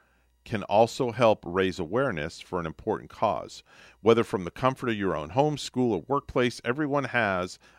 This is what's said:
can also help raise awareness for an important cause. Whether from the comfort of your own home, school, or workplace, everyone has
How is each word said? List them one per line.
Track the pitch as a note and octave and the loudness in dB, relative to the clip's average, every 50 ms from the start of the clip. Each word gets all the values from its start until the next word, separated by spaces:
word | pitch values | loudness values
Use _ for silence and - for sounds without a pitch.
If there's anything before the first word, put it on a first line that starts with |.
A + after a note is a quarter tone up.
| _ _ _ _ _ _ _ _ - | _ _ _ _ _ _ _ _ -12
can | - A#2 G#2 F#2 | -8 -6 -6 -2
also | - G2+ G#2 A#2 A#2 - - C#3 A#2+ G#2+ | 2 4 4 4 4 2 -2 -4 -4 0
help | A#2 B2+ A2+ G#2 - - | 4 4 4 4 4 0
raise | E2+ F2 F#2+ F#2+ F#2+ E2+ - | -4 0 0 0 0 0 -4
awareness | F2+ D2+ F#2+ B2 C#3 C3+ G2 D#2 D2 E2 - - | -6 -4 -2 -2 0 0 -2 -4 -6 -6 -8 -12
for | - - - F2+ | -12 -6 -6 -4
an | E2 | -4
important | E2 D#2+ - - A2 G2+ B1 A#1+ - | -6 -8 -8 -4 -4 -4 -4 -6 -10
cause. | - - - G#2+ D#2 A1+ G1+ - - - - _ - - - - - _ | -6 -2 0 0 0 0 -4 -10 -14 -18 -20 _ -20 -20 -20 -20 -12 _
Whether | - A2 A#2 A2+ A2+ | 4 6 6 6 4
from | - - G2+ F2+ | 0 0 -4 -4
the | D#2+ | -6
comfort | - - - C3 C3 - - B2 | -6 -2 0 0 0 0 -2 -4
of | A2+ | -2
your | G#2 G2 F#2 E2 | 0 0 0 0
own | D#2 D2+ D#2 | -2 -4 -4
home, | F#2 A#2+ D3 D3+ D3+ B2+ | 0 0 2 2 0 -4
school, | - - - B2+ B2+ A#2+ G#2+ | -8 -6 -2 0 2 2 2
or | E2+ - - | 0 0 0
workplace, | C#3 C#3 - - - C#3 B2 B2 - - - | -2 -2 -2 -2 0 0 0 0 0 -4 -4
everyone | A#2 B2 D3 D#3 C#3 C#3 C#3+ C3+ | -4 -2 -2 -2 -2 -2 -2 -2
has | A#2+ - A#2+ A2+ G2+ F#2+ F2+ F2+ F2+ - - _ - _ | -2 0 0 2 2 2 0 -2 -4 -6 -12 _ -20 _